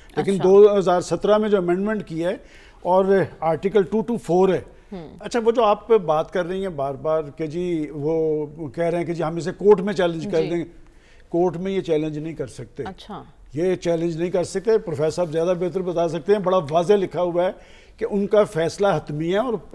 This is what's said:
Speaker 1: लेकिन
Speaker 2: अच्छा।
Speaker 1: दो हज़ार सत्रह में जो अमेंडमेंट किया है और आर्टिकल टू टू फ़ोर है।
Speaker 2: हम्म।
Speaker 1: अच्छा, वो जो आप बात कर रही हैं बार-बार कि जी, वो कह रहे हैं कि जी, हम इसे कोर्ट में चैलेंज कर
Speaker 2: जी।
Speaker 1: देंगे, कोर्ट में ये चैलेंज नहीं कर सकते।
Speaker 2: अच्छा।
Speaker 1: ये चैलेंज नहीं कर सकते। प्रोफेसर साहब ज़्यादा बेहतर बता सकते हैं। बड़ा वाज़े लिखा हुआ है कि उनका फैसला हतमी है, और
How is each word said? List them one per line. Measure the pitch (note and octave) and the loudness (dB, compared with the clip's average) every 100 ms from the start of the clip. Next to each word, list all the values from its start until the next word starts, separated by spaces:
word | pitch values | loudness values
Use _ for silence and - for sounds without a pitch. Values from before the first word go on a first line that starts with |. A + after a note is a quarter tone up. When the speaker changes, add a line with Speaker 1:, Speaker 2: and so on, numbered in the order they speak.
| - - | -10 -4
Speaker 1:
लेकिन | D3+ | -2
Speaker 2:
अच्छा। | G3 F3+ | 0 6
Speaker 1:
दो | G3 G#3 G3+ | 8 8 8
हज़ार | F3+ F3+ | 4 2
सत्रह | - E3+ G3 G#3+ | 0 -2 2 2
में | G#3+ | 4
जो | G3+ | 2
अमेंडमेंट | F3 F3 G3+ G#3+ | 2 -2 -2 -4
किया | - D#3+ E3+ | -6 -4 -4
है | A#3+ - - - - - | -4 -10 -20 -20 -12 0
और | F#3 F#3+ G3 C#3 - | 2 4 2 0 -2
आर्टिकल | D#3+ D#3+ F#3+ G#3 | -2 -2 0 2
टू | F#3 A3 | 2 0
टू | A3 A#3 | -2 -4
फ़ोर | - F3 F#3+ | 0 2 4
है। | E3 - - - | 2 -4 -20 -18
Speaker 2:
हम्म। | F#3+ D#3 - | -16 -16 -14
Speaker 1:
अच्छा, | D3 A#3+ | -6 0
वो | A3 | 2
जो | A#3 | 4
आप | A3 G#3 - | 2 2 2
बात | A3 E3 D#3 E3 | 2 2 0 0
कर | G3 E3+ | -4 -4
रही | F#3+ | -4
हैं | G3 D#3 | -6 -6
बार-बार | C3+ C3+ C#3+ D#3 | -6 -4 -2 -2
कि | D3 C3 D#3 | -4 -8 -8
जी, | D#3+ F3+ E3 D3+ | -4 -4 -4 -4
वो | D#3 C#3+ E3 D#3+ D3+ D3 D3+ D3+ A#2+ | -6 -4 -2 0 -2 -6 -10 -12 -4
कह | E3+ | -2
रहे | E3+ | -2
हैं | D#3+ | -4
कि | |
जी, | E3 | -4
हम | D#3+ E3+ | -4 -4
इसे | D#3+ | -6
कोर्ट | F3 F#3+ G3+ | 0 4 4
में | F#3+ | 4
चैलेंज | G3 F3 E3 G3+ | -2 -2 -2 -4
कर | E3+ | -2
Speaker 2:
जी। | D#3+ | -2
Speaker 1:
देंगे, | E3+ D3+ - - - _ - - | -4 -6 -12 -20 -20 _ -20 -6
कोर्ट | E3+ F3+ E3 | -2 0 -2
में | F#3 | -4
ये | F#3+ | -4
चैलेंज | D#3 D3+ D#3 D3+ | 0 -2 -2 -6
नहीं | D#3+ | -10
कर | D#3 C3 | -8 -10
सकते। | - A2+ - | -10 -16 -12
Speaker 2:
अच्छा। | C#3+ F#3+ - F#3 C3 - - | -12 -12 -16 -16 -16 -20 -12
Speaker 1:
ये | C3 F3+ F3 | -4 -2 -2
चैलेंज | F3 E3 E3+ D#3+ | -2 -2 -2 -4
नहीं | F3 | -2
कर | F3+ | -2
सकते। | E3 F#3+ A3+ A3 | -2 -4 0 0
प्रोफेसर | - C#3 D#3 | 0 -2 -2
साहब | D3+ F3 | 0 -2
ज़्यादा | D#3+ E3+ | 0 0
बेहतर | F3 F3+ F3+ | 0 -2 -4
बता | F3+ F3 E3+ | -4 -2 -2
सकते | E3 F3 | -2 0
हैं। | G#3 | 0
बड़ा | F3+ F#3 | 2 0
वाज़े | D3 D#3 E3+ G#3 | 2 0 4 2
लिखा | F#3 D#3 | 2 -2
हुआ | F3 E3+ | -2 0
है | F#3 - - - - - | 0 -2 -16 -20 -20 -8
कि | |
उनका | - G3+ G3+ G#3 | -4 -2 2 4
फैसला | G#3 D#3+ E3 - G3+ | 2 2 -2 0 0
हतमी | D#3+ - D3 E3 | 0 -2 -6 -2
है, | G3 | -2
और | B3+ G#3+ - | -2 -4 -8